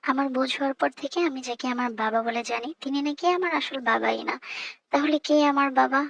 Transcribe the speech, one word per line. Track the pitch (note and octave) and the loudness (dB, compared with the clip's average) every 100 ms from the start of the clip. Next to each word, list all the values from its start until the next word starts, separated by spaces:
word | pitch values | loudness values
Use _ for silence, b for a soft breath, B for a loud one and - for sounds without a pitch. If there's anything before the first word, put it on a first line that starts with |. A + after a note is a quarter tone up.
আমার | - C4+ C#4 | -2 0 0
বোঝ | B3+ C4 - | 0 -2 0
হওয়ার | C#4 | -2
পর | C4+ C#4+ - | 0 -2 -2
থেকে | D4 - | -6 -2
আমি | E4+ C4 | -2 -2
যাকে | B3+ A#3+ B3+ | -8 -6 -4
আমার | B3 B3 | -2 -4
বাবা | G#3+ A3 A3+ | -2 0 0
বলে | A3+ A#3 | 0 -4
জানি, | A#3 A#3 A#3+ E4 | -4 -4 -6 -8
তিনি | C4+ C#4 | -4 -2
নাকি | C#4+ D4 E4+ | -2 0 2
আমার | F4+ F#4 | 2 2
আসল | D#4 - C4+ | -2 -2 -4
বাবাই | A#3 A3 A3+ A3+ | 0 2 2 -2
না। | - - B B B B _ | -4 -8 B B B B _
তাহলে | C#4+ D4+ D4+ | 0 2 0
কে | - D4 | 4 4
আমার | D4 C#4 C#4 | 6 4 2
বাবা? | C4 C4 C4+ | 4 4 2